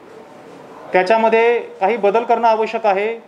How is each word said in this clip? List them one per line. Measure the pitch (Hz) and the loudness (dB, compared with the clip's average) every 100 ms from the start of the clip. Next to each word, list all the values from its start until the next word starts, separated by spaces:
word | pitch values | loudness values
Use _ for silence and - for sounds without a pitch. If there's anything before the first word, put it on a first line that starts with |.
| - - - - - - - - - | -20 -20 -20 -20 -20 -20 -20 -20 -4
त्याच्यामध्ये | 185 185 226 226 226 233 233 | 0 2 2 2 2 2 0
काही | - - 190 233 | -4 -4 -2 0
बदल | 202 214 | 0 0
करणं | 240 233 233 | 0 0 2
आवश्यक | 220 220 226 220 | 0 -2 -2 0
आहे, | 196 214 226 | 0 -2 -6